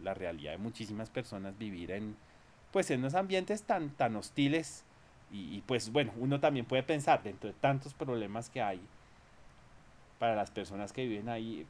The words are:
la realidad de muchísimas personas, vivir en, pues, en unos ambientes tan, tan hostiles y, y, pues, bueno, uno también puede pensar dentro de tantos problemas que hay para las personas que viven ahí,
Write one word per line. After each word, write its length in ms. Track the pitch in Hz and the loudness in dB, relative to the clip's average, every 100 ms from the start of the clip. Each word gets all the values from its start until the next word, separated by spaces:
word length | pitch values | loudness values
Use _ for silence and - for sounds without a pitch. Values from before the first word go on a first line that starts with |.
la 120 | 95 | -6
realidad 380 | 95 90 80 73 | -4 -4 -6 -6
de 60 | 80 | -6
muchísimas 520 | 113 - 104 107 110 | -6 -6 -8 -8 -8
personas, 480 | - 120 101 95 98 | -8 -8 -8 -8 -8
vivir 320 | 110 90 85 | -8 -6 -6
en, 260 | 98 107 104 - - - - - | -6 -6 -10 -16 -20 -20 -20 -4
pues, 200 | 196 175 | 0 2
en 100 | 131 | 2
unos 140 | 131 | 2
ambientes 480 | 170 196 190 185 208 | 0 2 0 0 -2
tan, 260 | - 202 147 | 0 0 0
tan 260 | 143 123 110 | 0 0 0
hostiles 680 | - - 139 160 156 - - - - - - | -4 2 4 4 0 -10 -18 -20 -20 -20 -14
y, 260 | 101 85 101 | -10 -8 -6
y, 60 | - | 2
pues, 240 | 123 110 | 2 4
bueno, 200 | 131 120 110 | 2 2 2
uno 220 | 127 143 | 0 4
también 260 | 151 139 117 | 4 4 2
puede 160 | 131 | 2
pensar 400 | 127 151 147 151 | 2 2 6 4
dentro 260 | 110 95 104 | 4 -8 -8
de 60 | |
tantos 400 | - 139 135 143 | 2 4 4 0
problemas 540 | - 139 120 101 110 117 | -6 -2 0 0 -4 -6
que 140 | 131 | -2
hay 180 | 107 92 98 - - - - - - - - - - - - - | -2 -2 -8 -20 -20 -20 -20 -20 -20 -20 -20 -20 -20 -20 -18 0
para 180 | 117 107 | 2 4
las 140 | 98 | 0
personas 420 | - 98 98 101 | -4 -6 -6 -6
que 140 | - 127 | -4 -2
viven 220 | 104 113 | -2 -4
ahí, 380 | 117 113 98 | -4 -4 -8